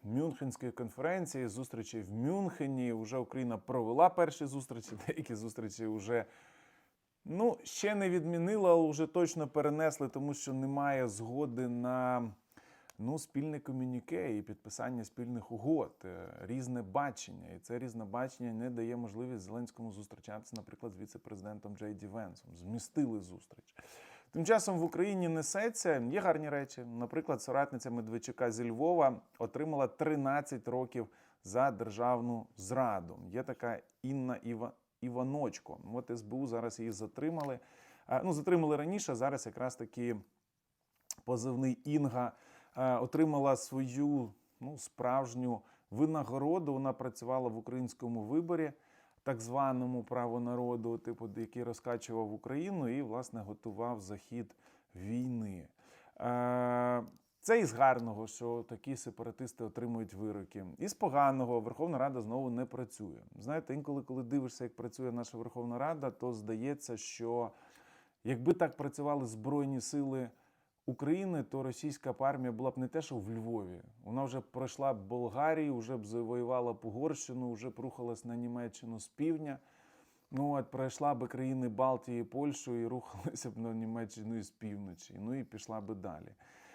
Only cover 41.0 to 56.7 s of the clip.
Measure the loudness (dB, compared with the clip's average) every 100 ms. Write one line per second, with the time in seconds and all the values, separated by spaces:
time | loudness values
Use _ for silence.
41 | _ -10 -2 -2 0 2 2 0 2 4
42 | 4 2 -2 -4 -20 -20 -14 0 4 4
43 | 2 4 4 6 6 4 2 -2 -2 2
44 | 2 2 0 -6 _ _ -12 -10 -12 -2
45 | 2 2 2 -2 -2 -2 -6 -20 _ 2
46 | 4 4 0 0 2 2 2 0 0 -2
47 | -4 -6 0 2 2 -2 -4 -4 -4 -4
48 | -4 -4 2 0 2 2 0 -2 _ -20
49 | _ _ -2 -2 0 2 2 2 0 -2
50 | -2 0 0 0 0 0 0 0 0 -2
51 | -4 -6 -8 -6 -6 -4 -4 -4 -4 -4
52 | -2 -2 -2 -4 -4 -4 -2 0 0 0
53 | -2 -4 -4 -8 -8 -8 -8 -4 -2 -4
54 | -6 -10 -8 -8 -8 -12 -20 -20 _ -10
55 | -4 -2 0 -2 -4 -6 -10 _ -20 -20
56 | -20 -6 0 2 2 4 4